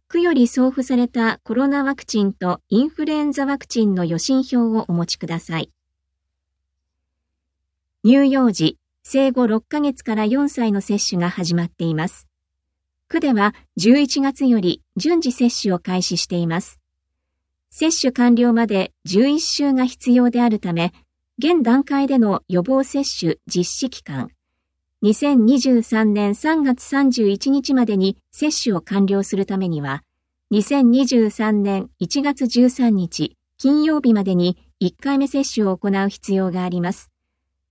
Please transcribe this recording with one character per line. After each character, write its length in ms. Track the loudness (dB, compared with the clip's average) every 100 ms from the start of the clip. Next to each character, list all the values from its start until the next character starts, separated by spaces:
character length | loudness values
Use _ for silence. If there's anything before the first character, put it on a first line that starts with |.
| _
区 120 | 0
よ 140 | 2
り 140 | 2 2
送 240 | 2 0
付 120 | 0
さ 120 | -2 0
れ 120 | 0
た 320 | 0 -2 -2
コ 100 | -6
ロ 140 | -2 0
ナ 160 | 0
ワ 120 | -2 -4
ク 100 | -4
チ 160 | -2
ン 120 | -2
と 260 | -2 -4 -4 -2
イ 140 | 0
ン 60 | 0
フ 160 | -2 -4
ル 80 |
エ 100 | -2
ン 80 | -2
ザ 140 | -2 -4
ワ 120 | -4
ク 100 | -6
チ 180 | -2 0
ン 100 | 0
の 80 |
予 140 | -2 -4
診 260 | -2 -2
票 280 | 0 0 0
を 140 | -2 -2
お 60 |
持 120 | -4 -4
ち 120 | -6
く 80 | -8
だ 140 | -8
さ 200 | -6 -8
い。 120 | -8 _ _ _ _ _ _ _ _ _ _ _ _ _ _ _ _ _ _ _ _ _ _ _
乳 260 | 4 6 4
幼 220 | 4 2
児、 260 | 2 -2 -4 _ _ -4
生 220 | 0 2
後 160 | 2 0
六 180 | 0
ヶ 180 | -2 -4
月 200 | -2 -4
か 140 | -4 -2
ら 100 | 0
四 240 | 0 -2
歳 220 | -2 -2
の 100 | -2
接 160 | -2 -2 -2
種 120 | -2
が 80 | -2
始 240 | -4 -2
ま 120 | -2 -4
っ 40 |
て 140 | -4
い 100 | -4
ま 140 | -2 -4
す。 200 | -8 -18 _ _ _ _ _ _ _ _
区 120 | -4
で 140 | 0
は 200 | 2 0 -2 _ -2
十 220 | 4 4
一 200 | 4 0
月 280 | -2 0 2
よ 120 | 2
り 220 | 0 -4 _ -6
順 240 | 0 0
次 100 | 0
接 160 | 0 0 0
種 100 | -2
を 60 | -2
開 240 | -2 -4
始 160 | -2 -4
し 80 | -4
て 120 | -2
い 100 | -2
ま 120 | -2
す。 200 | -6 -12 _ _ _ _ _ _ _ _ _
接 260 | -2 -2 0
種 160 | -2
完 220 | 2 4
了 180 | 4 4
ま 140 | 2 2
で 280 | 0 -2 _
十 240 | -2 2 2
一 140 | 2
週 320 | -2 -2 0
が 120 | 2 0
必 240 | -2 2
要 200 | 4 4
で 100 | 2
あ 80 | 0
る 80 | 0
た 160 | -2
め、 180 | -2 -4 -6 _ _ _ -4
現 240 | 0 2
段 220 | 4 2
階 240 | 2 0 0
で 100 | 2
の 240 | 2 0 -2
予 160 | -2
防 200 | 0 0
接 200 | 0 -4
種 320 | -4 -4 -4 -4 -6
実 200 | -4 -4
施 240 | -4 -8
期 120 | -8
間、 260 | -12 -10 -10 _ _ _ _ _ _ -4
二 100 | 0
千 320 | 0 2 4 4
二 140 | 4
十 240 | 4 2
三 320 | 2 0 0 0
年 180 | -2
三 300 | -2 -2 0
月 180 | 0 -2
三 300 | -2 0 0
十 180 | 2 0
一 220 | 0 0
日 240 | -2 0 0
ま 100 | 0
で 120 | 0
に 200 | 0 -2 _
接 180 | -4 -4 -2
種 100 | -2
を 80 | -4
完 240 | -2 0 2
了 160 | 0
す 160 | -2 -4
る 80 | -4
た 120 | -2
め 120 | -4
に 140 | -4
は、 180 | -6 -8 _ _ _ _ -4
二 140 | -2
千 260 | 0 2 4
二 160 | 4 4
十 240 | 2 2
三 320 | 0 0 0
年 300 | 0 -2 -6 -8
一 240 | -6 -2
月 240 | -2 -2 -2
十 220 | 2 2
三 260 | 2 0 2
日 420 | -2 -4 -8 _ _ -4
金 240 | 0 2
曜 180 | 2 2
日 140 | 2 2
ま 80 |
で 100 | 2
に 240 | 0 0 -2 _ -4
一 180 | -4 -4
回 220 | -4 -2
目 80 | 0
接 160 | -2 -4
種 160 | -2
を 140 | -2 -2
行 120 | -2
う 200 | -2 -2
必 240 | -4 -4
要 160 | -2 -2
が 140 | -2
あ 60 | -4
り 120 | -4
ま 100 | -4
す。 200 | -6 -12 _ _ _ _ _ _